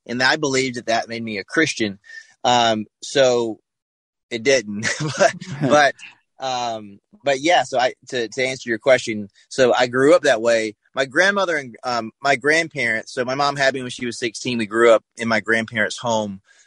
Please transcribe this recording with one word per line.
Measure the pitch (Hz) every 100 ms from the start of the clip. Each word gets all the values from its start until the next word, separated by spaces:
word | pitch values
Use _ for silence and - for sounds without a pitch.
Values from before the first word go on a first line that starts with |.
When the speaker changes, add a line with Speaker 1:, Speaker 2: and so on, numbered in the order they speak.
| -
Speaker 1:
And | 120
I | 131 156
believed | 147 131 135 120
that | 113
that | 113 107
made | 117
me | 113 104
a |
Christian. | 92 - 151 - 107 98 - - - _
Um, | 123 120 117 107 107 _
so | - 143 127 120 117 107 _ _ _ _ _ _ -
it | 117
didn't, | 113 135 104 104 117
<laughs> | - 151 -
but, | 185 180 -
Speaker 2:
<laughs> | 139
Speaker 1:
but, | 147 147 160 - - - _ -
um, | 135 127 120 113 104 101 _ _
but | 143 135
yeah, | 151 170
so | 123 127
I, | 123 - -
to, | 127 113
to | 117
answer | 127 131 120
your | 113
question, | 139 127 - 107 98 _ -
so | - 123
I | 117 127
grew | 123 135 175
up |
that | 147 113
way. | 117 113 110 - _ 127
My | 135
grandmother | 135 190 202 185 156
and, | 131 110
um, | 127 120 110 _
my | 139 135
grandparents, | 135 160 165 147 117 113 -
so | -
my | 123 135
mom | 143 143
had | 135 131
me |
when | 123
she | - 123
was | -
sixteen. | 120 - 131 120
We | 107
grew | 110 117
up | 110 _ -
in | 117
my | 110
grandparents' | 104 113 113 117 104 -
home. | 120 113 107 95 _ _